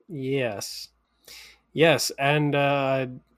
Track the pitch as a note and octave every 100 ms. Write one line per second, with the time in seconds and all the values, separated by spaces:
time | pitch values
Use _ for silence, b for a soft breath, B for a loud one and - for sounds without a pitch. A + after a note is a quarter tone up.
0 | - D#3 C3 C3+ B2 G2 - - - _
1 | _ _ B B B B _ - E3 C3+
2 | - - C#3 D3+ D3 C#3+ C#3+ C#3+ C3+ C3+
3 | C3 B2+ -